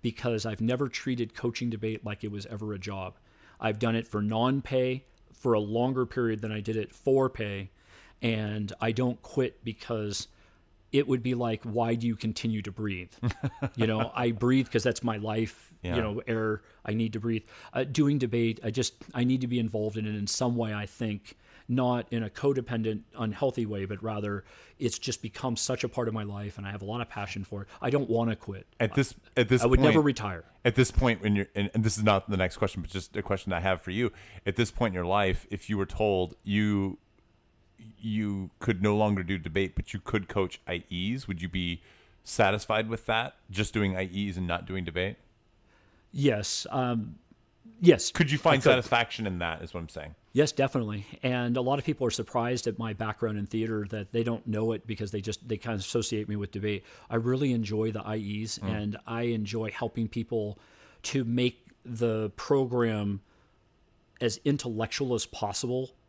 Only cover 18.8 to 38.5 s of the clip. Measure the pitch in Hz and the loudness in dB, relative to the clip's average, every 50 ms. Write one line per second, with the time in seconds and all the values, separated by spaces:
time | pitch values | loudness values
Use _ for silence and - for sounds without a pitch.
18.8 | 123 - - _ - - - 123 120 123 131 131 127 117 123 120 113 110 98 110 | -2 -2 -4 _ -20 -10 -2 0 2 4 4 2 2 0 0 0 0 0 0 -2
19.8 | 107 110 101 110 107 107 107 104 101 101 - - 127 120 120 117 117 110 107 104 | -2 -2 -2 -2 -4 -2 -2 -2 -2 -2 -2 0 0 0 2 0 -2 -2 -2 -4
20.8 | 104 98 - - 113 110 104 101 _ - - _ _ - - - - - 120 131 | -6 -8 -6 -6 -4 -4 -4 -6 _ -16 -20 _ _ -20 -20 -20 -4 -2 0 2
21.8 | 127 123 123 120 113 - 120 117 113 104 - - - 143 135 123 117 - 123 113 | 4 4 2 0 -2 -2 -4 -4 -4 -4 -6 0 0 2 2 2 -2 -2 -4 -2
22.8 | 110 110 107 104 - _ - - 117 107 101 - 143 135 120 - 117 104 107 98 | 0 -2 -2 -4 -8 _ -8 -4 -4 -4 -2 0 0 0 0 0 -4 -2 -2 -6
23.8 | 95 95 104 92 104 113 107 104 104 104 101 98 - - - - - - - _ | -4 -6 -6 -6 -6 -6 -4 -4 -4 -4 -4 -6 -8 -12 -20 -20 -20 -20 -12 _
24.8 | - 117 - - - 131 113 - - 110 - - - 127 117 110 - - 127 120 | -4 -2 -2 -2 -6 -6 -6 -6 -8 -10 -10 -6 -4 -4 -2 -2 -2 -2 -2 -2
25.8 | - 120 - - 120 113 110 110 104 101 101 101 104 101 - - 98 98 101 104 | -2 -4 -2 -2 -2 -2 -2 -4 -6 -6 -8 -8 -10 -10 -10 -10 -10 -10 -8 -8
26.8 | 101 101 110 120 117 - - 110 101 - - 101 95 - - 101 98 - - - | -8 -6 -6 -6 -6 -6 -6 -8 -8 -6 -6 -8 -8 -8 -8 -10 -10 -12 -12 -4
27.8 | - 123 131 143 135 110 113 113 117 117 110 - - - 98 95 - _ _ _ | -2 0 2 2 2 2 2 2 2 2 0 -2 -6 -12 -12 -12 -14 _ _ _
28.8 | 117 104 - 139 131 - - - _ - _ - 123 104 131 123 120 120 131 127 | -2 2 2 2 2 2 -2 -10 _ -4 _ 2 4 6 6 6 6 6 8 8
29.8 | 135 151 147 156 151 147 127 - 113 101 90 82 - - _ _ _ 123 107 127 | 8 8 8 8 6 4 2 0 -4 -6 -6 -8 -12 -16 _ _ _ 2 6 6
30.8 | 127 - - - 127 123 113 95 101 107 104 101 98 - _ 101 101 101 - 107 | 4 6 6 4 4 4 2 2 2 2 4 4 2 0 _ -2 -2 0 2 2
31.8 | 110 110 98 107 107 107 101 98 - - 101 92 92 90 - - 107 95 - 95 | 2 2 2 4 4 6 6 4 2 0 0 0 0 0 0 0 -2 -2 -2 -6
32.8 | 82 78 - 95 - - - 107 98 - 101 95 - 98 92 85 85 95 92 87 | -10 -6 -8 -8 -8 -6 -8 -8 -2 -2 -2 -2 -2 -2 -2 0 2 0 0 0
33.8 | - 92 90 107 123 113 - - - - - - _ 101 90 117 117 - - - | -2 -6 -2 0 0 0 -2 -6 -20 -20 -20 -6 _ -4 0 2 0 0 2 0
34.8 | 123 110 90 90 87 87 95 104 101 95 90 - - - 104 101 - - 107 101 | 0 0 0 -2 0 2 4 4 4 4 2 0 -4 -8 -10 -10 -4 -4 -2 -2
35.8 | 98 - - - 107 107 98 92 92 85 - _ _ - 101 104 107 104 104 101 | -2 -4 -2 0 2 2 4 2 0 -2 -4 _ _ 0 0 2 2 2 2 0
36.8 | 98 98 - - _ _ _ _ _ _ _ _ _ _ _ _ _ _ _ _ | 0 -2 -4 -8 _ _ _ _ _ _ _ _ _ _ _ _ _ _ _ _
37.8 | 110 110 - - - 110 107 107 107 104 101 98 95 - | -20 -20 -20 -10 -6 -2 -2 0 0 -2 -2 -4 -6 -8